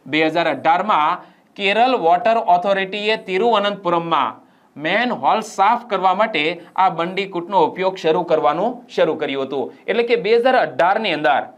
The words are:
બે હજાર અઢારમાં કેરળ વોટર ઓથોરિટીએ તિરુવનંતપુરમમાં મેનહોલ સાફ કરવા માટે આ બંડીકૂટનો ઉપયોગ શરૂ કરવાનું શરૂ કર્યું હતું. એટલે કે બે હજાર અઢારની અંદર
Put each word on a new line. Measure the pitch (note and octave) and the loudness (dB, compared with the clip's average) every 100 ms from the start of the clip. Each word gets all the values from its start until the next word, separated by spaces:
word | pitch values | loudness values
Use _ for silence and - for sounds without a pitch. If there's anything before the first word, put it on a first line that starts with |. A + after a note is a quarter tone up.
| C3 | -4
બે | D3+ D#3 | 0 0
હજાર | E3+ E3 | 0 -2
અઢારમાં | C3+ D#3+ F3 G#3 E3+ D3+ F3 - _ _ - | 0 0 0 2 0 0 -2 -8 _ _ -4
કેરળ | G3 G3+ B3+ A#3+ | 0 2 2 2
વોટર | E3 F3+ G#3+ A3+ | 2 2 2 0
ઓથોરિટીએ | A3 G3+ G#3 F#3+ F#3+ G#3 G#3+ G#3+ | 2 2 2 -2 -2 -4 -2 -2
તિરુવનંતપુરમમાં | F#3+ F#3 A#3 G#3+ G3+ G3 F3 E3+ E3 D#3 A#2+ - _ _ _ C3+ | -2 0 2 2 0 -2 -2 -2 0 0 0 -4 _ _ _ -8
મેનહોલ | D#3 G3+ B3 E3 C#3+ G#3 | -2 0 -2 -2 0 0
સાફ | G#3+ - G3 A#3 - | -2 0 2 2 -2
કરવા | F#3+ F#3 | 0 2
માટે | F#3 A3 D#3 D#3 F3 - - | 2 0 0 -2 -4 -6 0
આ | F#3+ | 0
બંડીકૂટનો | E3 E3+ F#3+ F#3+ F3 F3 F#3+ | 0 -4 -4 -6 -6 -2 2
ઉપયોગ | D#3 D#3+ F#3 F#3+ | 2 0 -4 0
શરૂ | E3 F3 | 0 0
કરવાનું | E3+ D#3 D3 D#3 A3 B3 - - | 0 0 2 0 -2 -4 -6 0
શરૂ | E3 C#3+ | 0 0
કર્યું | C#3+ C3+ C3+ | -4 -4 -4
હતું. | C#3 A#2 - - | -4 -6 -8 -4
એટલે | G#3 | -2
કે | A#3 A3+ | 0 0
બે | F#3+ A#3 | 2 2
હજાર | B3+ B3+ | 4 2
અઢારની | E3 C3 F3 G#3+ G#3+ | 0 0 2 2 -2
અંદર | D3+ D3+ B2+ - | 0 2 0 -2